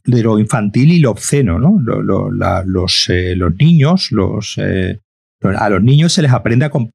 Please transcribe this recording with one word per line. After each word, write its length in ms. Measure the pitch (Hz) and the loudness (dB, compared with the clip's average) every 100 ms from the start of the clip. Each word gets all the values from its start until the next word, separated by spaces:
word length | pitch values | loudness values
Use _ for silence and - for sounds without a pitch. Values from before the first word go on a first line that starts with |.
de 180 | - 120 | 0 0
lo 160 | 113 107 | 2 0
infantil 500 | 107 123 104 117 147 | 0 -2 -2 2 2
y 80 | 175 | 4
lo 140 | 131 | 2
obsceno, 480 | 98 - 143 117 85 | 0 -2 0 0 0
¿no? 180 | 147 214 | 2 2
Lo, 220 | 113 101 | 0 -4
lo, 300 | 104 98 98 | -2 -2 -2
la, 320 | 98 92 90 92 | -4 -2 -2 -2
los, 420 | 92 90 - - | -2 -2 -2 -2
eh, 260 | 90 90 90 | -2 -2 -2
los 180 | 87 | -2
niños, 560 | 90 151 165 139 185 - | 2 2 4 4 0 -2
los, 480 | 107 95 107 104 - | -2 -2 -4 -8 -6
eh, 400 | 98 95 92 101 _ _ _ _ | -4 -2 -4 -6 _ _ _ _
a 300 | 101 104 104 | -4 -2 0
los 120 | 95 | 2
niños 320 | 117 143 165 | 4 4 2
se 80 | 180 | 2
les 100 | 143 | 2
aprende 320 | 113 113 117 | 0 0 0
a 60 | 151 | 0
com-, 200 | 143 110 | -2 -6